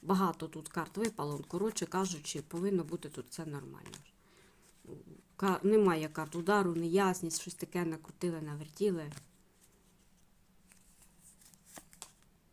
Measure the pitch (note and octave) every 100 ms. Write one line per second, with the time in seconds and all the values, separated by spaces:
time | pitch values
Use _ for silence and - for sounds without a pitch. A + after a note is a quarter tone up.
0 | D3+ F#3 F#3+ D#3+ D#3+ D#3+ D3+ - D#3+ -
1 | A3+ G#3+ D3 C#3+ D3 F3 G#3+ G#3+ E3+ F#3
2 | F#3+ E3 - D3+ C#3 E3+ F#3+ F#3+ D3 E3
3 | D3 C#3+ C3 - D#3+ C#3+ C3+ C3+ - -
4 | - _ _ - - _ - - - -
5 | - - - _ G3 F3+ F#3+ A3 G3 E3
6 | D#3 D3+ D#3 E3+ E3+ G#3 F#3 E3 E3+ F3+
7 | G3 F3+ E3+ D#3+ - - E3+ F3+ E3+ D#3+
8 | - - F3+ E3 D3+ D3 D3+ - G3+ F3
9 | D3+ D3 - _ _ _ - _ _ _
10 | _ _ _ _ _ _ - - - -
11 | - _ - - - - - - - -
12 | - - _ _ _